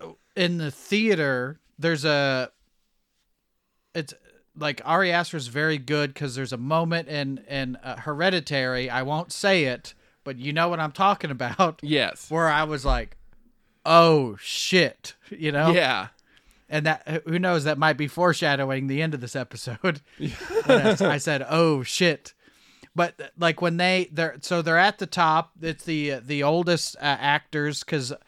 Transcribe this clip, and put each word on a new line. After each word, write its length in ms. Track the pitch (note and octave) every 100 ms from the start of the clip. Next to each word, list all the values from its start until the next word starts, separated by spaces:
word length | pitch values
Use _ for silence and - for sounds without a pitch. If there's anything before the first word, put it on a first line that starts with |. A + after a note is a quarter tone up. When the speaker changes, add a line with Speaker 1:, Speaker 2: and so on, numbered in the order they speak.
| E3 E3 _ -
Speaker 1:
in 220 | F3 E3+
the 140 | D3+
theater, 880 | - - G#3 A3 F3+ C#3+ B2+ B2+ D#3 _ -
there's 280 | E3 D#3+ D3+
a, 460 | C#3+ C#3 C3 B2 _ _ _ _ _ _ _ _ _ _ _ _ _ _ E3+
it's, 180 | C#3+ - _ _ _ D3+
like, 240 | D3+ C3 C#3+
Ari 260 | E3+ F#3
Aster 260 | E3+ E3+ E3
is 100 | B2
very 300 | C3 D#3 D3+
good 360 | B2+ D3 D3
'cause 220 | C#3 C#3+ B2
there's 180 | B2+
a 40 | B2
moment 500 | B2+ D#3+ E3 E3 D#3+
in, 320 | D3 C#3 C3 -
in, 280 | C#3 B2+ B2
uh, 200 | C3 A#2+
Hereditary, 920 | D3+ D3 F3+ F3+ C#3+ C#3+ B2+ B2+ B2+
I 120 | A#2+
won't 280 | C3 D3+ F3
say 340 | - G3+ F#3+ C3+
it, 280 | B2 - - _ _
but 140 | - B2+
you 160 | C3+
know 160 | D3+ E3+
what 100 | E3+
I'm 120 | D#3
talking 400 | - G3 G3 D#3+
about. 480 | C#3 B2+ G#2+ F3 D#3
Speaker 2:
Yes. 480 | D3 D3+ G#2 - -
Speaker 1:
Where 200 | D#3+ E3
I 140 | D3+
was 220 | D#3 D3+ C#3
like, 320 | B2 A2+ - - - _ _ _ _ -
"Oh, 500 | E3+ E3+ D#3 B2 G2
shit," 760 | - - - F#3 C#3 - - - -
you 220 | - D#3
know? 200 | C#3+ D#3+
Speaker 2:
Yeah. 360 | F3 C#3 A2 G2+ _ _ _ _ _ -
Speaker 1:
And 140 | D3+ D#3
that, 380 | D#3 - D#3 D#3+
who 140 | F3
knows, 240 | F3+ E3+
that 160 | D3 C#3+
might 180 | D#3 C3+
be 100 | D3
foreshadowing 800 | - F3+ D#3 D#3 C#3 C3+ C3+ C3+
the 160 | C#3
end 140 | D#3+ C#3+
of 60 |
this 140 | A#2+ C#3
episode. 680 | B2 A2+ - A#2 F#3 C#3+ _
<laughs> 80 | -
Speaker 2:
Yeah. 100 | D3 - - G4+ -
Speaker 1:
When 160 | B3 G#3+
I, 260 | G3 G3
I 40 | D3
said, 260 | D#3 C#3 B2+
"Oh, 320 | D#3+ E3 C#3+
shit." 520 | A#2+ - F3+ D3+ - - _ _ _ _ - E3
But, 360 | E3+ - C#3 -
like, 240 | E3+ D#3+
when 160 | F3 E3+
they, 320 | F3+ F#3 F3+
they're, 260 | D#3 D#3+ C3
so 200 | - F3
they're 160 | E3 E3
at 220 | G3 G#3
the 80 | F#3
top. 440 | F#3 E3 D#3 - -
It's 240 | D#3+ D3 -
the, 300 | D#3 D3 C3+
the 200 | B2 C#3+
oldest, 520 | C#3+ E3 F3 E3 - -
uh, 200 | C#3+ C3
actors, 640 | C#3+ D3 - D3+ D3 C#3+
'cause 300 | - D#3 B2+ C#3+